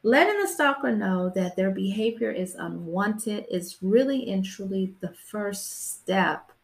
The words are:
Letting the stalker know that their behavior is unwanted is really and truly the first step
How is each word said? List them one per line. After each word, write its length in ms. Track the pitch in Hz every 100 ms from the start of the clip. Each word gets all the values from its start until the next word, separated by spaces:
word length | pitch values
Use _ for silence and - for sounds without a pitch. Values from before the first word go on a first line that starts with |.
Letting 380 | 214 269 392 403
the 60 | 381
stalker 480 | - 294 277 262 214
know 340 | 190 185 185
that 260 | 185 180 185
their 160 | 190
behavior 600 | 190 196 208 220 226 220
is 240 | - 185 -
unwanted 880 | 170 170 170 175 208 214 - 208 -
is 280 | 180 175 -
really 480 | 185 226 269 269 240
and 160 | 196 190
truly 480 | - 190 190 190 -
the 80 | 185
first 880 | - - 208 202 202 - - - -
step 560 | - 190 170 147 - _